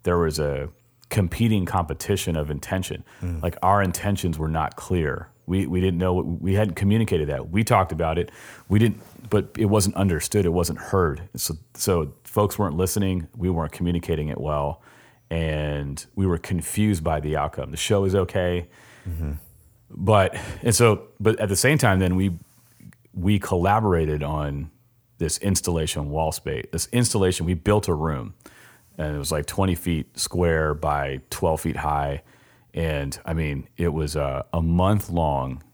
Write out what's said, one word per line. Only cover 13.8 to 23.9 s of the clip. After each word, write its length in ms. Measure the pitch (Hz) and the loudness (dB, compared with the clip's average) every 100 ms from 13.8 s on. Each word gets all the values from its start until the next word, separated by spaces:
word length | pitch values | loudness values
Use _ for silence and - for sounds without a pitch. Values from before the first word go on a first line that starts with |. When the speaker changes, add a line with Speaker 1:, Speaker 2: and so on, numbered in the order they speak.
| 87 85 - 80 76 | -2 -2 -2 -4 -2
Speaker 1:
it 120 | - | -4
well. 420 | 76 73 71 - - - - _ _ | -4 -2 -2 -6 -16 -20 -20 _ _
And 760 | 82 80 76 76 73 71 69 - | -2 -2 -2 -2 -4 -6 -10 -10
we 120 | - 95 | -2 0
were 120 | 85 | 0
confused 640 | - 90 - - 107 92 | -2 -4 -2 0 2 2
by 180 | 80 78 | 0 -2
the 160 | 76 76 | -2 -2
outcome. 340 | 73 - 65 | -2 -4 -8
The 60 | - | -6
show 280 | - 101 | 0 2
is 100 | 98 | 4
okay. 540 | 98 90 101 90 87 85 - - - 90 | 2 2 0 0 -2 -6 -18 -20 -16 -10
Speaker 2:
Mm-hmm. 240 | 80 76 73 - - _ _ _ | -6 -6 -6 -12 -20 _ _ _
Speaker 1:
But, 460 | - 98 104 95 - - - | -4 4 4 4 -2 -10 -4
and 120 | 120 | 0
so, 340 | 110 117 104 - _ | 6 6 4 -2 _
but 180 | 104 - | 0 2
at 80 | 107 | 0
the 80 | 98 | 2
same 220 | 127 156 | 2 4
time, 220 | 117 92 | 4 4
then 160 | 92 92 | 4 2
we, 160 | 95 85 - _ _ _ - _ _ | 0 -2 -12 _ _ _ -20 _ _
we 260 | 98 92 101 | -2 2 2
collaborated 840 | - 90 90 107 107 | 2 2 4 4 4